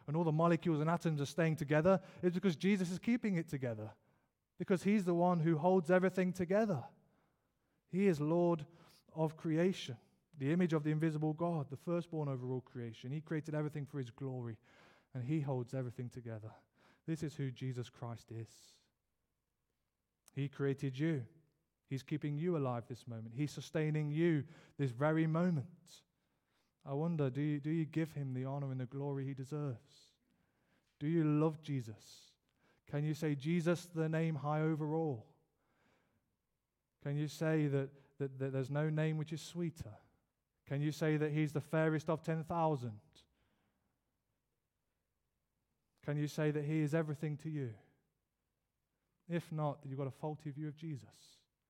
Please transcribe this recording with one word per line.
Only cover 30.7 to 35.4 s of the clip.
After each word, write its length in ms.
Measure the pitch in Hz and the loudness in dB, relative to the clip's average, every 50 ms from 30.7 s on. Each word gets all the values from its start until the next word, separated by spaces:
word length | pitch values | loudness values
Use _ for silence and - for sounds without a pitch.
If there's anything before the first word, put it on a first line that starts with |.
| _ _ _ _ _ _ | _ _ _ _ _ _
Do 60 | 147 | -2
you 180 | 151 170 170 156 | 0 2 4 4
love 380 | 151 147 151 156 165 156 156 | 4 4 4 4 2 0 -2
Jesus? 680 | - 147 143 131 117 113 107 - - - - - - - _ _ _ _ _ _ _ _ _ _ _ - | -6 -4 -4 -4 -4 -6 -12 -16 -18 -20 -20 -20 -20 -20 _ _ _ _ _ _ _ _ _ _ _ -6
Can 120 | - 147 | -4 -2
you 120 | 151 156 151 | 0 0 -2
say, 200 | 143 165 156 147 | 0 0 0 0
"Jesus, 540 | 139 127 156 170 175 156 170 175 165 - - - | 0 0 0 2 2 2 2 0 0 -2 -8 -4
the 160 | 160 160 156 | -2 -2 0
name 240 | 160 160 165 160 156 | 0 0 0 0 0
high 260 | 147 123 147 151 156 | -2 -2 -2 0 0
over 340 | 156 160 160 147 156 147 156 | 2 0 0 0 -2 -2 -2
all"? 300 | 160 165 151 131 110 107 - _ _ | -2 0 -2 -4 -6 -8 -16 _ _